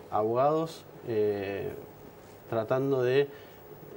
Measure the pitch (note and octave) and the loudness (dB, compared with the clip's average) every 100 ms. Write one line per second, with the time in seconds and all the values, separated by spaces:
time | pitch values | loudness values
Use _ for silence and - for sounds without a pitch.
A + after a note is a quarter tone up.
0 | - G#2 G#2+ A#2+ C#3+ D#3 D#3+ - - - | -4 0 2 4 4 4 0 -6 -16 -12
1 | - A2 G#2 G2+ G2 G2 F2+ - - - | -2 2 2 2 -2 -4 -4 -8 -12 -16
2 | - - - - - A2+ A2 C3 C#3 C3+ | -18 -20 -20 -20 -4 -2 0 0 2 2
3 | B2 C3 C#3+ - - - - - - | 4 4 2 -2 -18 -20 -20 -18 -16